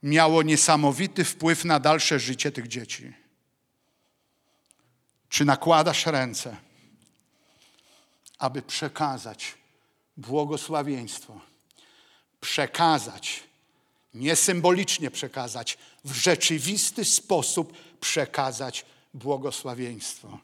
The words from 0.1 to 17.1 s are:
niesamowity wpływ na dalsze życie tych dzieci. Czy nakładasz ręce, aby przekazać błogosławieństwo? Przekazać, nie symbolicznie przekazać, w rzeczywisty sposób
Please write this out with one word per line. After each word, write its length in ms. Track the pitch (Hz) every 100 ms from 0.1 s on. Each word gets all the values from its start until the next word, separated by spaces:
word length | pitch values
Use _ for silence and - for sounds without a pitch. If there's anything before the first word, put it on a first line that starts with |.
| 151 160 160
niesamowity 800 | 156 147 - 151 147 131 190 196
wpływ 400 | 180 - 160 165
na 160 | 170 151
dalsze 400 | 151 156 - 143
życie 320 | 117 127 147
tych 160 | 143 117
dzieci. 440 | 117 113 - 127 127 _ _ _ _ _ _ _ _ _ _ _ _ _ _ _ _ _ _ _ _ _
Czy 160 | -
nakładasz 640 | 143 135 165 165 165 151 -
ręce, 500 | 143 127 107 127 101 _ _ _ _ _ _ _ _ _ _ _ _ _ _ _ _ - _
aby 240 | 135 127
przekazać 920 | - - 151 - 151 131 113 110 - - _ _ _ _ _ -
błogosławieństwo? 1200 | 107 143 147 151 - 156 143 135 113 - - 107 - _ _ _ _ _ _ _ _ _
Przekazać, 1000 | - - 135 - 170 151 110 - - - - _ _ _ _ _ _
nie 220 | 113 135 165
symbolicznie 720 | - 180 175 180 196 - 147
przekazać, 680 | - 131 - 120 120 117 - - _
w 100 | 139
rzeczywisty 920 | 127 185 165 - 160 135 202 - -
sposób 720 | 214